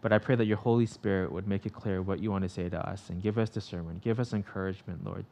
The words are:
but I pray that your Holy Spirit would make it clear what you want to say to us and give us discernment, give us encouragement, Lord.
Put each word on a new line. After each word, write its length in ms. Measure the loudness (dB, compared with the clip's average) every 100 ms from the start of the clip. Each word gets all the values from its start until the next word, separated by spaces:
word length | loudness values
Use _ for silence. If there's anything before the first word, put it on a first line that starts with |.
but 100 | 6
I 60 | 4
pray 160 | 6 4
that 100 | 4
your 120 | 2
Holy 280 | 4 4 4
Spirit 460 | 0 0 2 0
would 160 | -2 -2
make 180 | -2 -2
it 80 |
clear 300 | -6 -4 -2
what 160 | 0 -2
you 100 | 0
want 140 | 0
to 60 | -2
say 200 | -2 -4
to 180 | -2 -4
us 220 | -6 -8
and 120 | -2
give 180 | 0 2
us 100 | 0
discernment, 540 | -2 -6 -8 -6 -4
give 160 | -2 0
us 140 | 0
encouragement, 720 | -2 -2 -4 -4 -6 -8 -8
Lord. 220 | -8 -8 -10